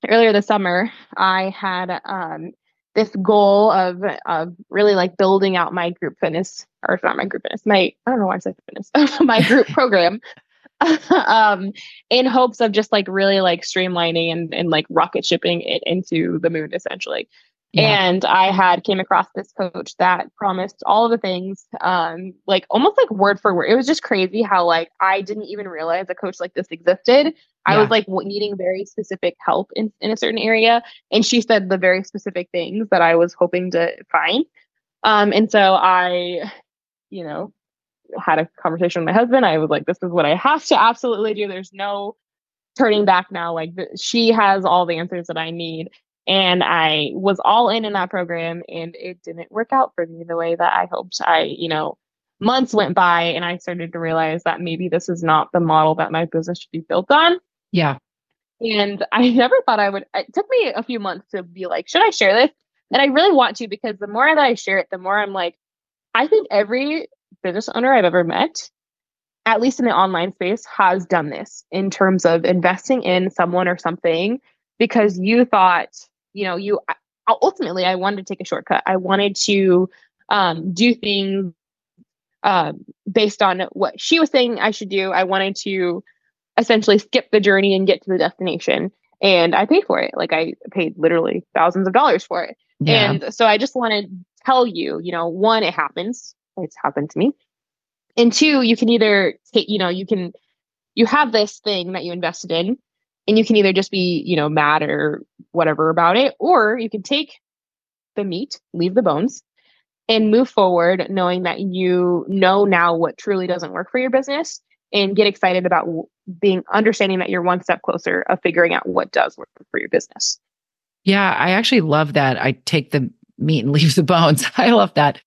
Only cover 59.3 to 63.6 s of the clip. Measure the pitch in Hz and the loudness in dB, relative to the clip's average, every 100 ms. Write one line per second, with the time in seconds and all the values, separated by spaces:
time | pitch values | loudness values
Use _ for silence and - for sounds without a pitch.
59.3 | 240 254 508 - 220 202 196 - 202 - | 4 4 2 2 2 0 -2 -8 -8 -6
60.3 | - 415 508 359 - 233 240 196 175 _ | -6 -2 0 0 -4 -6 -8 -6 -10 _
61.3 | 202 175 175 185 170 - 320 440 - 202 | -12 -12 -12 -8 -6 -2 2 2 2 2
62.3 | 208 285 _ _ _ _ - 277 277 370 | 4 2 _ _ _ _ 0 2 4 4
63.3 | 311 240 214 | 4 2 0